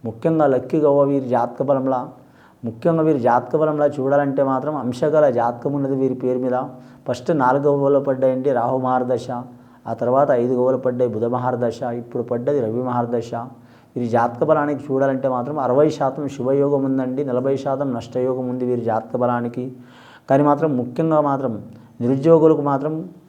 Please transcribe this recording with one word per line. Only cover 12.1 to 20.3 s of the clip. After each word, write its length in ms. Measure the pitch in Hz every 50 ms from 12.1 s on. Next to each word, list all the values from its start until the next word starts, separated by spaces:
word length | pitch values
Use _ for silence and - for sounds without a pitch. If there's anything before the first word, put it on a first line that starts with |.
| - 127 117 123
పడ్డది 300 | 123 120 123 139 147 143 117
రవి 180 | 110 113 120 127 127
మహర్దశ. 420 | 123 123 120 117 120 120 113 - 120 117 120 123 - - - - - - _ _ _
వీరి 120 | 127 123 117 110
జాతక 280 | - 147 147 123 120 160
బలానికి 380 | 151 156 156 147 147 147 131 -
చూడాలంటే 420 | - 135 135 135 135 135 131 131 135
మాత్రం 300 | 127 123 120 135 151 151 131
అరవై 220 | 123 123 139 151 156
శాతం 340 | 151 - 147 131 - - 147 135 135
శుభయోగం 460 | - 120 127 135 143 143 143 143 139 135
ఉందండి, 380 | 135 135 135 131 127 127 135 147
నలభై 300 | 135 123 123 127 135 139 131 135
శాతం 220 | 143 135 131 143 135 123 117
నష్టయోగం 480 | 113 - - 127 127 131 127 127 127 123 123
ఉంది 100 | 127 127 123
వీరి 140 | 123 120 117 113
జాతక 260 | 107 110 113 - -
బలానికి. 500 | 123 123 120 123 120 120 120 120 127 127 131 127 - - - - - - - - - _
కానీ 140 | -